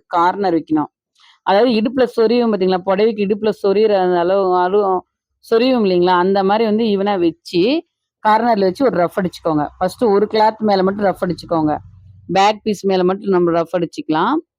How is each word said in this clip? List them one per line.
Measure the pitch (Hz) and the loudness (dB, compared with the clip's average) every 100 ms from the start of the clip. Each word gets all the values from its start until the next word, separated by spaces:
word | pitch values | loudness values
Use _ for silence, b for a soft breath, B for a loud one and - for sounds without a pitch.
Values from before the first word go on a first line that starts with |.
| - | -4
கார்னர் | 180 175 190 196 | 0 0 0 -2
வைக்கணும். | 165 147 156 147 _ _ b b b - | -2 -2 -4 -4 _ _ b b b 0
அதாவது | 196 247 | 2 2
இடுப்புல | 220 226 254 240 | 2 -2 -2 -2
சொருவும் | - 226 240 233 | 0 2 2 0
பாத்தீங்களா, | 202 185 185 | 0 0 -2
புடவைக்கு | 185 190 220 208 | -2 0 0 0
இடுப்புல | 196 208 214 | -2 -2 -4
சொருகிற | 202 202 196 214 202 | -2 0 2 2 2
அந்த | 185 180 | 2 0
அளவு, | 170 196 190 180 | 0 0 0 0
அளவு | 180 202 196 185 - _ _ _ | 0 0 0 -2 -6 _ _ _
சொருவும் | - 226 254 254 | -2 0 2 2
இல்லைங்களா, | 202 180 175 180 | 2 2 2 2
அந்த | 180 196 | 2 0
மாதிரி | 190 208 | 0 0
வந்து | 226 208 | 0 0
ஈவனா | 226 196 196 202 | 0 0 -2 0
வச்சு, | 170 165 - 185 202 311 - _ _ _ | -2 -4 -6 -2 0 -2 -6 _ _ _
கார்னர்ல | 214 220 240 220 190 | 0 0 2 2 0
வச்சு | 180 | 0
ஒரு | 269 175 | 0 0
ரஃப் | 170 - | -2 -2
அடிச்சுக்கோங்க. | 180 - 175 151 143 | -6 -4 -4 -2 -4
ஃபர்ஸ்ட் | - 180 - | -4 -6 -2
ஒரு | 240 202 208 | 0 2 0
கிளாத் | 214 214 220 | 0 0 0
மேல | 214 196 | -2 0
மட்டும் | 190 202 202 | 0 0 -2
ரஃப் | 180 | -2
அடிச்சுக்கோங்க. | 185 165 - 165 151 147 - - - - - | -6 -6 -4 -2 -2 -4 -8 -20 -20 -20 -4
பேக் | 180 196 214 | 0 0 0
பீஸ் | - 202 196 | -4 -4 -2
மேல | 185 | 0
மட்டும் | 180 190 202 | 0 -2 -2
நம்ம | 185 175 | 0 2
ரஃப் | 170 165 | 0 -2
அடிச்சுக்கலாம். | 180 165 - - 156 196 311 - | -4 -6 -6 -4 -2 -2 -2 -6